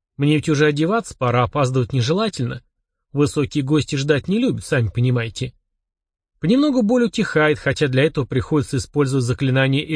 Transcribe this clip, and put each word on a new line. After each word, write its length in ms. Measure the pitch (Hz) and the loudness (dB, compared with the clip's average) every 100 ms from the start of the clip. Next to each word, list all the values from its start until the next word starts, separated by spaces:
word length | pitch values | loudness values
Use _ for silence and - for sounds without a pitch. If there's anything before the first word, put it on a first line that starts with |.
| _ - | _ -2
Мне 160 | 143 151 | 2 2
ведь 140 | 160 | 2
уже 160 | 143 151 | 2 2
одеваться 500 | 147 160 226 - - | 2 0 -2 -4 -4
пора, 260 | 123 123 | 0 0
опаздывать 500 | 123 147 131 131 120 | 0 0 0 0 -2
нежелательно. 680 | 135 117 175 220 - 120 123 - _ _ _ _ | 0 0 0 -2 -4 -6 -8 -14 _ _ _ _
Высокие 500 | 143 143 156 131 147 | 0 0 0 -2 -2
гости 320 | 135 151 - 143 | 0 0 0 -2
ждать 320 | 143 147 - | 0 -2 0
не 100 | 208 | -2
любят, 280 | 247 113 - | 0 -2 -2
сами 240 | 139 110 | -2 -2
понимаете. 640 | - 123 123 113 - 127 - _ _ _ _ _ _ _ _ | 0 0 0 -4 -8 -10 -12 _ _ _ _ _ _ _ _
Понемногу 400 | 156 254 294 262 | 2 2 2 2
боль 240 | 208 247 233 | 2 2 2
утихает, 520 | - 202 156 156 151 | 0 0 2 2 2
хотя 300 | 143 131 147 | -2 -2 0
для 160 | 131 | 2
этого 220 | 156 156 127 | 0 0 -4
приходится 520 | 131 - 151 127 135 | -2 0 -2 0 -4
использовать 480 | - 147 139 135 120 | -2 -2 0 0 0
заклинание 560 | 123 135 131 135 135 151 | 0 0 2 2 0 -2